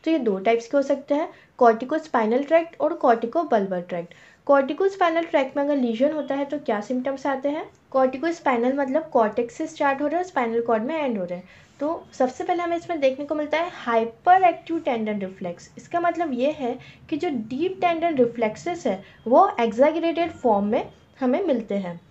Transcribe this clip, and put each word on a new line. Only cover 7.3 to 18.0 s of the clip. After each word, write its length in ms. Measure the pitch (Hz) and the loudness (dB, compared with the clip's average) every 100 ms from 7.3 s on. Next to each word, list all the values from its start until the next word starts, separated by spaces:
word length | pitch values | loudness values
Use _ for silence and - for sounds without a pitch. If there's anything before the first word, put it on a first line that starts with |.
| 262 285 | -2 -2
हैं? 160 | 302 - _ _ 269 | -4 -8 _ _ 2
corticospinal 760 | 262 262 320 339 - 240 247 | 2 0 -4 -2 0 2 0
मतलब 340 | 277 269 285 311 | 0 0 -2 0
कॉर्टेक्स 420 | 254 214 214 233 | 2 2 0 -6
से 120 | - 311 | -6 -10
स्टार्ट 360 | - 285 269 | -2 -2 0
हो 40 | 294 | -2
रहा 100 | 330 | -2
है 60 | |
और 60 | 359 | -2
स्पाइनल 320 | 285 233 233 | -4 -2 -2
कॉर्ड 220 | 233 226 | 0 0
में 120 | 240 320 | 0 -2
एंड 220 | 277 214 | -2 -4
हो 60 | |
रहा 140 | 175 180 | -6 -8
है। 60 | - - - _ | -12 -20 -20 _
तो 240 | 285 339 - - | -6 -6 -10 -2
सबसे 260 | 254 - | -2 -2
पहले 180 | 370 349 | -4 -2
हमें 140 | 349 339 | -2 -4
इसमें 240 | 339 339 | -4 0
देखने 240 | 269 262 | 0 0
को 100 | 294 | -4
मिलता 240 | 311 294 302 | -4 -2 -2
है 120 | 349 - | -2 -6
hyperactive 1000 | - 233 226 - - 381 359 330 - 330 311 | 0 0 0 -2 4 6 6 2 -6 -4 -2
tendon 360 | 233 214 208 | -2 -2 -4
reflex। 460 | 190 190 180 175 - - | -6 -8 -10 -10 -14 -20
इसका 220 | - 339 | -6 -2
मतलब 320 | 349 339 339 | 0 -2 -4
ये 160 | 240 269 | 0 0
है 280 | 302 247 254 - - - | 0 -6 -6 -12 -20 -8
कि 60 | 302 | -4
जो 120 | 349 | -2
डीप 500 | 262 214 254 349 381 | -4 -6 -4 -4 0
टेंडन 360 | 359 330 | -2 0